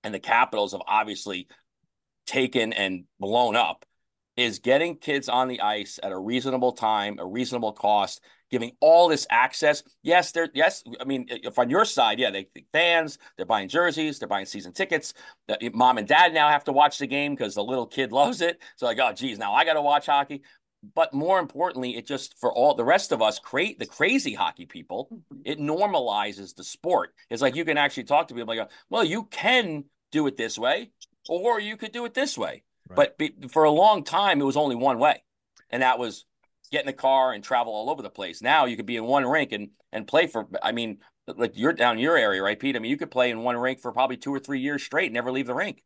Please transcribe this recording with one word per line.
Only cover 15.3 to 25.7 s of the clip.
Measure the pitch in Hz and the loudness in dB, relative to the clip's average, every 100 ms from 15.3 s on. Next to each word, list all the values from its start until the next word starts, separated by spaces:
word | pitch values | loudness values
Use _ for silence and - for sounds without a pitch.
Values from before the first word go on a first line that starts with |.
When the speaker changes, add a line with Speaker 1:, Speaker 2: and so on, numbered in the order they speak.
| _ - | _ -8
Speaker 1:
The, | 104 117 | -6 -6
mom | 113 127 120 | 2 4 4
and | 104 | 2
dad | 151 175 | 4 4
now | 160 147 | 4 4
have | 147 - | 4 2
to | |
watch | 139 147 - | 4 4 2
the | 135 | -6
game | 139 143 139 | -4 -4 -4
'cause | 107 101 | -6 -4
the | |
little | 104 127 117 | -4 -4 -4
kid | - 127 | -4 -2
<laughs> | 120 | 2
loves | 143 233 | 2 2
it. | 170 - - _ | -4 -4 -16 _
So | 123 | -4
like, | 113 | 0
"Oh, | 127 | 0
geez, | 101 127 104 | 0 -8 -6
now | 107 | 0
I | 113 165 | 2 2
gotta | 156 | 2
watch | 143 147 147 | 2 2 2
hockey." | 143 143 143 _ _ _ _ 104 | 0 0 -8 _ _ _ _ -8
But | - 160 | 0 0
more | 139 160 190 | 0 2 2
importantly, | 156 135 175 127 127 113 | 0 -4 -4 -4 -6 -8
it | 110 | -8
just, | 135 - _ | -8 -8 _
for | 120 | -2
all | 117 147 135 | 4 4 4
the | |
rest | 120 185 - | 2 2 2
of | 131 | 0
us, | 110 107 | 0 0
cra-, | - 135 202 - | -6 -4 -4 -6
the | 107 | -12
crazy | - 165 262 139 | -4 0 0 -2
hockey | 101 87 - 87 | -4 -4 -4 -18
people, | - - 95 139 | -18 -12 -10 -10
Speaker 2:
Mm-hmm. | 220 _ 135 - | -16 _ -14 -10
Speaker 1:
it | 147 | -6
normalizes | 147 | -4